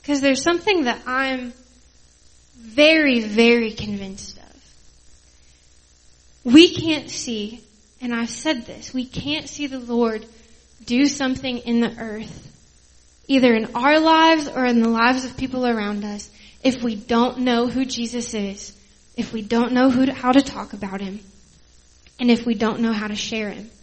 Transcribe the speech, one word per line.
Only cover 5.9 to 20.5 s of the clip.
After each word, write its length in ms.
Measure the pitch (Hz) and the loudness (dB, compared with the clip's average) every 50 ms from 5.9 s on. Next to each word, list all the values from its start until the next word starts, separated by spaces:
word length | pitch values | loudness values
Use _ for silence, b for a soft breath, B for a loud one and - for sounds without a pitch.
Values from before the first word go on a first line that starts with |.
| _ _ _ _ _ _ _ _ - _ _ | _ _ _ _ _ _ _ _ -20 _ _
We 300 | 247 233 311 349 359 - | 6 8 8 8 8 4
can't 360 | - - 330 311 285 233 - | -4 -2 -2 -4 -4 -6 -10
see, 500 | - - - 254 233 214 202 214 233 240 - _ _ _ _ _ _ _ | -12 -10 -8 -6 -6 -6 -6 -8 -12 -16 -20 _ _ _ _ _ _ _
and 140 | 254 240 240 | -8 -6 -4
I've 160 | 233 233 233 | -4 -4 -6
said 340 | - - - 311 311 240 226 | -8 -6 -4 -4 -4 -4 -6
this, 300 | - - - - - - | -14 -18 -18 -18 -8 -8
we 100 | 262 247 | -8 -8
can't 460 | 254 - - - 285 294 311 - 277 | -6 -10 -10 -6 -6 -6 -6 -8 -12
see 160 | - - 294 | -10 -10 -10
the 120 | 277 262 262 | -8 -8 -10
Lord 460 | 240 233 240 233 240 226 220 214 - - b b b b b b b b _ _ 220 | -8 -4 -2 0 0 0 -2 -6 -12 -16 b b b b b b b b _ _ -6
do 180 | - 240 247 285 | -2 2 2 2
something 520 | 285 - - 269 254 254 262 - 262 247 233 | 2 2 -2 -2 -4 -4 -4 -6 -8 -8 -6
in 220 | - 240 233 233 | -4 -2 0 0
the 140 | 233 240 233 - | 0 0 -4 -8
earth, 500 | 233 226 208 214 220 - - - - - - _ _ _ _ _ _ _ _ _ _ _ _ _ _ | -12 -10 -10 -12 -12 -14 -16 -20 -20 -20 -20 _ _ _ _ _ _ _ _ _ _ _ _ _ _
either 260 | - 277 269 254 247 226 | 0 2 4 6 6 4
in 200 | 220 220 - - | 4 0 -4 -6
our 260 | 240 254 285 302 311 | 0 2 4 4 4
lives 480 | 311 320 320 320 320 320 320 311 294 285 | 6 4 6 6 6 6 4 2 0 -4
or 160 | - 262 254 | -4 -2 0
in 160 | 247 240 233 | 2 2 2
the 80 | 226 226 | 2 2
lives 380 | 226 226 226 247 262 262 254 | 2 2 2 2 2 0 -4
of 100 | 247 - | -8 -8
people 300 | - 269 262 254 254 247 | -8 -8 -6 -4 -2 -2
around 400 | 240 233 220 208 208 208 202 202 | 0 -2 -2 -2 -4 -6 -6 -8
us, 240 | 208 208 208 - - b b b b b b | -8 -10 -12 -14 -18 b b b b b b
if 200 | - 262 - - | 0 0 0 0
we 120 | 240 240 214 | -4 -4 -4
don't 460 | 202 - - 233 233 240 233 233 254 | -6 -4 0 2 2 2 0 0 -2
know 260 | 247 254 240 233 240 | 0 0 2 2 0
who 180 | 247 233 254 269 | 0 0 -2 -4
Jesus 480 | 262 - 240 233 226 240 240 233 - | -4 -4 -6 -6 -6 -6 -8 -8 -6
is, 400 | - 214 202 196 196 202 - - - b b b b b b _ - | -6 -6 -6 -6 -8 -12 -16 -20 -20 b b b b b b _ -8
if 180 | - 220 - | -8 -8 -6
we 100 | - 220 | -6 -10
don't 300 | 214 208 233 233 247 254 | -6 -2 0 0 2 2
know 180 | 254 247 254 269 | 2 4 4 4
who 160 | 247 254 262 | 4 4 2
to, 80 | 262 269 | 2 0
how 180 | - - 254 | -2 0 4
to 80 | 254 277 | 4 4
talk 320 | 277 - | 4 2